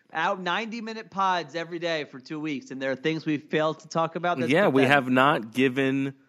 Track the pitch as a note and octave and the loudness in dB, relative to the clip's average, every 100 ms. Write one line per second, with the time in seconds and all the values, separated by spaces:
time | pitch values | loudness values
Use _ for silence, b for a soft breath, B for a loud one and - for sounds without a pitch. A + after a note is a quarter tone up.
0 | _ - F3 G3 F3+ F#3 A3+ A#3 A3 A3 | _ -4 -4 -2 -4 -4 -4 -8 -10 -12
1 | G3 F#3 F#3+ F3+ D3 E3 E3 F3 E3+ D#3+ | -8 -2 0 0 -2 -8 -8 -6 -2 -2
2 | C#3 C3 - D#3 D#3 C3+ - C3+ C3+ C3 | -4 -12 -12 -8 -6 -6 -8 -6 -4 -2
3 | D#3+ D#3+ D#3 C#3+ - D#3 D#3 D3+ - E3 | -2 -2 -2 -4 -2 0 0 -4 -6 -2
4 | D#3+ E3+ F3 D#3+ A#2+ D#3+ G3+ C3+ C3 C#3+ | -2 -2 -2 0 2 4 4 4 6 4
5 | B2+ B2+ C#3 D#3 A2 A#2+ C3 B2+ C3+ C3+ | 4 4 6 4 0 0 2 2 0 0
6 | C3+ C3+ | -4 -8